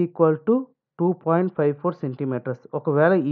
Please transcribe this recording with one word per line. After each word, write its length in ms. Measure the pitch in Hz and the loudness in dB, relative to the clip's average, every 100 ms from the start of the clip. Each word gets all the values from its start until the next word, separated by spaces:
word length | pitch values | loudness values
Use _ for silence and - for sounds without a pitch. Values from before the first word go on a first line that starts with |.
equal 300 | 170 175 160 156 185 | -4 2 2 2 0
to 80 | 254 262 _ _ - | 0 -2 _ _ -4
టూ 100 | 175 180 | -2 -2
పాయింట్ 280 | 160 165 185 180 | 0 0 0 0
ఫైవ్ 160 | 147 143 | -2 -2
ఫోర్ 160 | 175 175 | -6 -6
సెంటీమీటర్స్. 600 | 139 127 139 123 131 120 - 147 | -8 -6 -6 -6 -6 -10 -10 -8
ఒకవేళ 340 | 156 143 160 185 139 | -2 2 4 2 0